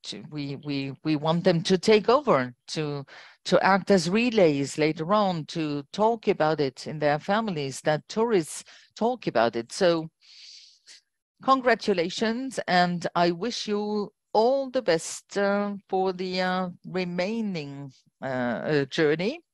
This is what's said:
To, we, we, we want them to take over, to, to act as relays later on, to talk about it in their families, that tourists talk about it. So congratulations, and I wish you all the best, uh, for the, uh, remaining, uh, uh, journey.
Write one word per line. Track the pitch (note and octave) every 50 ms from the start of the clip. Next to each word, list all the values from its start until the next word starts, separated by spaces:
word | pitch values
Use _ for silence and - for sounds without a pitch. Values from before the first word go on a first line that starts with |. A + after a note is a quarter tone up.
| -
To, | - - G#2 A2+ D#3+
we, | D3+ D3+ C#3+ C#3 C#3+ C3+ -
we, | D3 C#3+ C#3 C3+ C3+ C3+ - _
we | D#3 D#3
want | D3 D3+ D#3+ D#3+ F3 E3+
them | F#3+ F3 E3 -
to | - F#3+
take | F3+ - - A3 G#3+ G#3
over, | - A#3 C#4+ D4+ B3 F3+ C3+ B2+ B2 B2 _ _ -
to, | - E3 D#3 D3 D3 C#3+ C3+ _ - - - - - _ _
to | - F#3 -
act | - F3+ F#3+ G3 - -
as | G3+ F#3+ D3+ F3
relays | F3+ A3+ A#3 B3 A3 A3 F#3 D#3+ D3 C#3 C#3 C3+ -
later | - D3+ D#3 D#3 E3+ D#3+ E3 G#3
on, | G#3+ G#3 F#3+ F3+ E3 C#3+
to | - - E3+ D#3 D3+ D3 C#3+ C#3 _
talk | - - G#3+ A3 A#3 A3 - A3
about | F#3 - D#3 D3+ D#3+ D3+
it | D3+ C3+ B2+ - -
in | B2+ C3 D#3
their | D3+ D3 C#3+ D3+
families, | - - G3+ A3 A3+ G#3+ F3+ D3+ C#3+ C3+ C3 -
that | - D#3 D3+ D3 -
tourists | _ - G#3+ A3+ A#3+ A3+ F#3 D#3 - - - - - - - _ _ _
talk | - G#3+ A#3 B3 A#3 -
about | F3 C#3+ A#2+ A2+ A#2 A2
it. | A#2 A#2 - -
So | - G3+ F3 E3+ E3 D#3+ D#3+ _ _ _ _ - - - - - - - - _ _ _ _ - - _ _ _ _ _ _ _ _ -
congratulations, | - C4+ C4+ A#3+ B3+ B3 G#3 - - G3+ F3+ E3 F#3 - - A3+ A3 A3+ A#3+ C4 C4+ A3 - -
and | - F3 F3+ F3+ F3 F3 F3 D#3+ - _
I | E3+ F3 F3
wish | F3 E3+ E3+ A#3+ A3+ - -
you | - G#3 G#3 G#3 G#3 G#3+ G#3 G3+ G3+ _ _ _ _
all | _ G#3 A3 B3 C4+ C#4 C4+ C4
the | B3 C4
best, | A#3 - E3 E3 - - - - _ _ -
uh, | G3 G3+ G3 G3+ G3+ G3+ G3+ G3+ G3 _
for | _ - F#3+ F#3 F#3+ F#3
the, | F3+ F#3+ F#3 F3+ F#3
uh, | F#3 F#3 F#3 F#3 F#3 F3+ F3+ _ _
remaining, | D#3+ E3 F#3 F#3 F3+ F3 F3+ F3+ G3 A3+ A#3 A3 G#3 F#3+ E3 D3 C#3 C#3 C#3 C#3+ C#3 C3 _ _ _ _ _
uh, | -
uh, | C3 C3 B2+ B2 B2 A#2 F2 - - D#3 D3 C#3
journey. | C3+ - - E3 D3 D3+ D#3+ F3+ G#3+ D4 F4 _ _